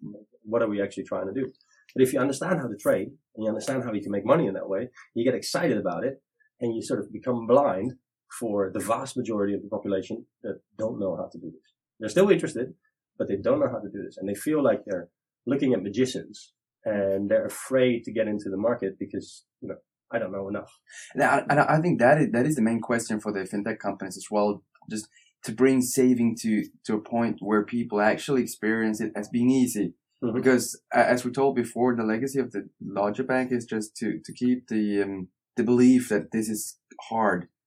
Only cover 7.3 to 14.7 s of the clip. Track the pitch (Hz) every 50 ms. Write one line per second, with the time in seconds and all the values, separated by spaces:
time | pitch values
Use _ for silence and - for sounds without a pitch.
7.3 | 123 117 113 110 120 143 143 - 90 95 104 - - - _ _ _ _ _ -
8.3 | - - 120 110 101 101 98 92 - 101 95 101 - - 135 131 - 127 123 110
9.3 | 110 104 101 98 101 95 - - 107 104 - 101 95 95 92 - - - - _
10.3 | _ _ - 104 95 - _ _ _ - 110 110 131 - 101 92 85 - - -
11.3 | - 87 - - - - _ _ _ _ _ _ _ - 110 110 - 175 196 202
12.3 | 180 - - - - 117 127 - - _ _ _ _ _ _ _ _ - - -
13.3 | 98 98 - - 277 294 139 - - 107 104 98 - 101 92 - - - 95 101
14.3 | 101 - - 156 156 151 135 123